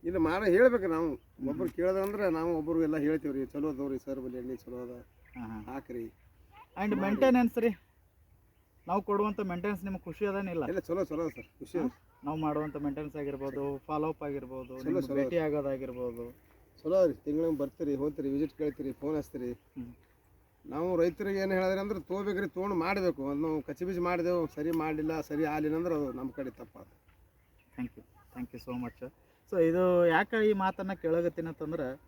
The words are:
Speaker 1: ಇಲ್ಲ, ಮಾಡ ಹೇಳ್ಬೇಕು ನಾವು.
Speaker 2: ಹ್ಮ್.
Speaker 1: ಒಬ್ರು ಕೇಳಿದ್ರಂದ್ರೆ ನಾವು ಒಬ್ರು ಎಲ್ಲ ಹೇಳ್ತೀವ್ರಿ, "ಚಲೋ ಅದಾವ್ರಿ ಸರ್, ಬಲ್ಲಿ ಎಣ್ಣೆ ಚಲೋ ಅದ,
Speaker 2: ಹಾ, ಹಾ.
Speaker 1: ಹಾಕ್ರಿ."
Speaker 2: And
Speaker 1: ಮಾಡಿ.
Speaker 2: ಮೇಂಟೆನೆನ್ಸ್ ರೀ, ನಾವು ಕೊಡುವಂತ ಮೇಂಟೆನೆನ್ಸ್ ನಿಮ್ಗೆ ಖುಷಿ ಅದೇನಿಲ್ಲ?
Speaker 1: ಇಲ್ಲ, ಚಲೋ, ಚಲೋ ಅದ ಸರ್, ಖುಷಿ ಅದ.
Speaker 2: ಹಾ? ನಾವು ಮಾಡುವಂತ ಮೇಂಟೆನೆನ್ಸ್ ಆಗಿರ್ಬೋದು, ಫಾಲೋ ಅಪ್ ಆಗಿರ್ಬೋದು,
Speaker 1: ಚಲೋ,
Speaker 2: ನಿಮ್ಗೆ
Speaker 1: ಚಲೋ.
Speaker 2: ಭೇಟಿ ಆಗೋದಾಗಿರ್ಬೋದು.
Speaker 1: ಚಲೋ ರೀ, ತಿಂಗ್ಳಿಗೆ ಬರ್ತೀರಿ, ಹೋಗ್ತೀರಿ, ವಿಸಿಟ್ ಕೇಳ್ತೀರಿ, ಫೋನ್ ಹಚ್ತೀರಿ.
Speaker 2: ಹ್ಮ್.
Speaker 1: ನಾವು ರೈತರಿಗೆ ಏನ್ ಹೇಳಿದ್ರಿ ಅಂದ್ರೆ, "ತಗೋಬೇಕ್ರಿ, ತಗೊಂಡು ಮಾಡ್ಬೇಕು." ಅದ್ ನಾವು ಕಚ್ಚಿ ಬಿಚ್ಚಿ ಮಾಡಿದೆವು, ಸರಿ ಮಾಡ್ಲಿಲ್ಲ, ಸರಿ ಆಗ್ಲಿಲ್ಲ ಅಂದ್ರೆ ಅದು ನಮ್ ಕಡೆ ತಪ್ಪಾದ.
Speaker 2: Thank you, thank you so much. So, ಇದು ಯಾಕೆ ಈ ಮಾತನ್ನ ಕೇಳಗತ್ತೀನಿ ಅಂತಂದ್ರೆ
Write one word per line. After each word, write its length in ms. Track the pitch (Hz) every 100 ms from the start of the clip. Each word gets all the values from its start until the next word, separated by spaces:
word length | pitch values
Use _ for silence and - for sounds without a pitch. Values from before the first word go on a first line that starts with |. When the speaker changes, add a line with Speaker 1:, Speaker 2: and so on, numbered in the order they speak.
Speaker 1:
ಇಲ್ಲ, 140 | 165 185
ಮಾಡ 260 | 160 180
ಹೇಳ್ಬೇಕು 440 | 214 180 254 240 190
ನಾವು. 280 | 160 165 135
Speaker 2:
ಹ್ಮ್. 340 | - - 190
Speaker 1:
ಒಬ್ರು 200 | 151 180
ಕೇಳಿದ್ರಂದ್ರೆ 600 | - 180 190 196 208 196
ನಾವು 280 | 160 165 165
ಒಬ್ರು 260 | 156 165
ಎಲ್ಲ 140 | 160 156
ಹೇಳ್ತೀವ್ರಿ, 480 | 147 156 151 135 131
"ಚಲೋ 240 | 147 151
ಅದಾವ್ರಿ 300 | 135 139 131
ಸರ್, 200 | - 135
ಬಲ್ಲಿ 180 | 127 123
ಎಣ್ಣೆ 180 | 123 127
ಚಲೋ 280 | - 123
ಅದ, 220 | 123 120 - _ - 127
Speaker 2:
ಹಾ, 80 | 113
ಹಾ. 280 | 110 107
Speaker 1:
ಹಾಕ್ರಿ." 300 | 135 - 123
Speaker 2:
And 80 | 113 - - _ - - - -
Speaker 1:
ಮಾಡಿ. 180 | 208 185
Speaker 2:
ಮೇಂಟೆನೆನ್ಸ್ 640 | 196 208 269 247 233 240
ರೀ, 120 | 226 190 _ _ _ _ _ _ _ _ _ _ -
ನಾವು 140 | 208
ಕೊಡುವಂತ 380 | 196 202 208 208
ಮೇಂಟೆನೆನ್ಸ್ 440 | 196 175 196 196
ನಿಮ್ಗೆ 160 | 190 190
ಖುಷಿ 260 | - 156 208
ಅದೇನಿಲ್ಲ? 400 | 196 190 165 151
Speaker 1:
ಇಲ್ಲ, 140 | 180
ಚಲೋ, 240 | - 175
ಚಲೋ 200 | 185 151
ಅದ 40 | 165
ಸರ್, 180 | - -
ಖುಷಿ 320 | _ - 175
ಅದ. 60 |
Speaker 2:
ಹಾ? 280 | 247 - _ _
ನಾವು 140 | 143 160
ಮಾಡುವಂತ 400 | 156 147 151 147
ಮೇಂಟೆನೆನ್ಸ್ 380 | 143 139 151 151
ಆಗಿರ್ಬೋದು, 680 | 143 139 139 131 143 139 -
ಫಾಲೋ 220 | 151 156
ಅಪ್ 140 | 156
ಆಗಿರ್ಬೋದು, 440 | 147 139 127 131 123
Speaker 1:
ಚಲೋ, 100 | 127
Speaker 2:
ನಿಮ್ಗೆ 300 | 131 175 139
Speaker 1:
ಚಲೋ. 80 | 139
Speaker 2:
ಭೇಟಿ 220 | 131 170
ಆಗೋದಾಗಿರ್ಬೋದು. 920 | 156 147 139 131 127 123 123 117 120 - _ - - -
Speaker 1:
ಚಲೋ 240 | 156 185 180
ರೀ, 60 |
ತಿಂಗ್ಳಿಗೆ 440 | 131 - 147 165 151
ಬರ್ತೀರಿ, 380 | 139 - 151 135
ಹೋಗ್ತೀರಿ, 340 | 147 151 139
ವಿಸಿಟ್ 240 | 139 151 -
ಕೇಳ್ತೀರಿ, 340 | 151 135 135
ಫೋನ್ 260 | 127 143 156
ಹಚ್ತೀರಿ. 340 | 139 135 123
Speaker 2:
ಹ್ಮ್. 400 | 120 _ - 120 123 _ _ _ _ _ _ -
Speaker 1:
ನಾವು 320 | 143 175 175
ರೈತರಿಗೆ 420 | 170 175 202 196
ಏನ್ 120 | 190
ಹೇಳಿದ್ರಿ 280 | 190 185 190
ಅಂದ್ರೆ, 200 | 202 202
"ತಗೋಬೇಕ್ರಿ, 480 | - 190 202 190 196
ತಗೊಂಡು 280 | - 196 180
ಮಾಡ್ಬೇಕು." 540 | 165 196 180 - 135
ಅದ್ 100 | 143
ನಾವು 220 | 160 156
ಕಚ್ಚಿ 240 | - 143 180
ಬಿಚ್ಚಿ 160 | 180
ಮಾಡಿದೆವು, 460 | 175 175 170 175 156
ಸರಿ 240 | - 151
ಮಾಡ್ಲಿಲ್ಲ, 500 | 165 156 156 156 160
ಸರಿ 240 | 151 151 156
ಆಗ್ಲಿಲ್ಲ 320 | 151 151 160
ಅಂದ್ರೆ 180 | 175 156
ಅದು 160 | 143
ನಮ್ 180 | 123 131
ಕಡೆ 200 | 135 131
ತಪ್ಪಾದ. 360 | - 120 - - _ _ _ - _ _ _ _ -
Speaker 2:
Thank 160 | 123 -
you, 100 | - - - 127
thank 180 | 123 123
you 140 | -
so 160 | 123 123
much. 280 | - 127 _ _ _ _
So, 180 | 190 165
ಇದು 360 | 170 185 180 175
ಯಾಕೆ 440 | 165 202 226 214
ಈ 40 |
ಮಾತನ್ನ 400 | 202 190 - 190
ಕೇಳಗತ್ತೀನಿ 540 | 196 165 165 170 165 165
ಅಂತಂದ್ರೆ 540 | 151 151 160 131 139